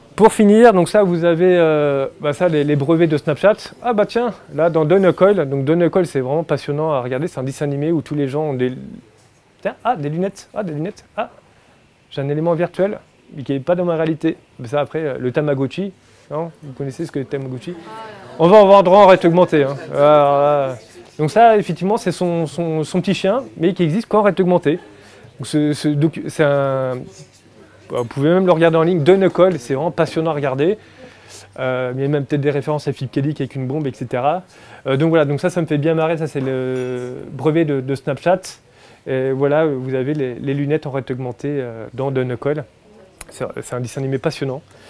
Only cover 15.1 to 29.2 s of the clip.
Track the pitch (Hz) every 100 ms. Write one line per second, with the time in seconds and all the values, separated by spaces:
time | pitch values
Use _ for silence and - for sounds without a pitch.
15.1 | 127 123 156 151 139 131 - 196 - _
16.1 | _ - 147 165 - 147 131 139 127 165
17.1 | 143 131 139 135 127 165 175 - - -
18.1 | - - - 170 214 196 196 180 196 196
19.1 | 185 175 170 170 156 135 139 - 139 147
20.1 | 151 143 143 147 147 135 127 - - -
21.1 | - 156 214 233 214 180 165 185 226 180
22.1 | 151 180 170 151 - 170 156 151 185 196
23.1 | 170 190 240 240 - 165 180 170 190 -
24.1 | 208 202 170 180 180 147 175 - - -
25.1 | - - - 127 151 151 143 151 147 156
26.1 | - - - 147 143 139 135 131 127 -
27.1 | - - _ _ - - - - 123 117
28.1 | 139 147 180 185 160 165 160 160 180 143
29.1 | 190